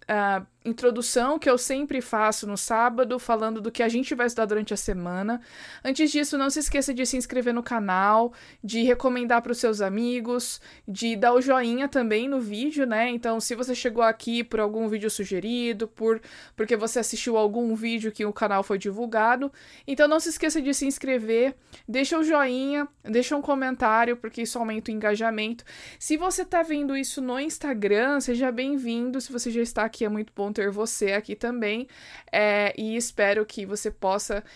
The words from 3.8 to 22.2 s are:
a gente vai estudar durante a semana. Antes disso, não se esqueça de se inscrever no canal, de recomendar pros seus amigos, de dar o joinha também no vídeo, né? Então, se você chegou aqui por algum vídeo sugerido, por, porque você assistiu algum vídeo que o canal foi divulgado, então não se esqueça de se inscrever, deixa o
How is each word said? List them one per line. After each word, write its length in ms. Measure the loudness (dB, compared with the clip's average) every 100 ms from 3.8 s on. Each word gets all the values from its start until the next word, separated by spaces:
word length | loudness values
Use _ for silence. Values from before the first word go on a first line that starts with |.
a 40 | 0
gente 280 | 0 -2 0
vai 100 | 0
estudar 200 | 0 0
durante 280 | 0 -2
a 20 | -4
semana. 640 | -4 -4 -4 -4 -2 -4 -6 -18 -18 -8
Antes 260 | -4 2 2
disso, 260 | 2 0 0
não 140 | 0
se 80 | 0
esqueça 340 | 0 0 0
de 140 | -2 -2
se 100 | -2
inscrever 380 | -2 -2 0
no 80 | -2
canal, 680 | -2 -2 0 2 4 4 2 -2 -18 -14
de 180 | -6 2
recomendar 600 | 4 4 2 0 2 2
pros 160 | 2 0
seus 220 | 0 2
amigos, 800 | 0 0 -2 -2 -2 -2 -2 -8 -14 -18 -12
de 280 | -4 -2
dar 200 | 2 4
o 60 | 6
joinha 460 | 6 4 2 0 0
também 420 | 0 2 2 0
no 120 | -2
vídeo, 440 | -2 -4 -2 0
né? 240 | 0 2 0
Então, 280 | 0 -2 -2
se 160 | -2
você 220 | -4 -4 -2
chegou 260 | -2 4
aqui 400 | 4 2 -2 -2
por 160 | -2 0
algum 300 | 0 0 -2
vídeo 200 | -2 -2
sugerido, 760 | -4 -4 -4 -2 -2 -2 -4 -6
por, 340 | -2 0 0 -2 -20 -14 -6
porque 200 | 0 0
você 220 | 0 -2
assistiu 380 | -2 -4 0 2
algum 400 | 2 2 -2 -2
vídeo 340 | -2 -2 -4
que 160 | -4 -4
o 60 |
canal 320 | -2 0 2
foi 120 | 0 -2
divulgado, 760 | -2 -6 -2 2 4 4 0 -8 -20 -16 -4
então 220 | 4 6
não 100 | 6
se 120 | 0
esqueça 300 | 0 0 0
de 140 | 0
se 100 | 0
inscrever, 680 | -2 -2 0 0 2 2 2 0 _ -18 -4
deixa 320 | -2 0
o 60 | 2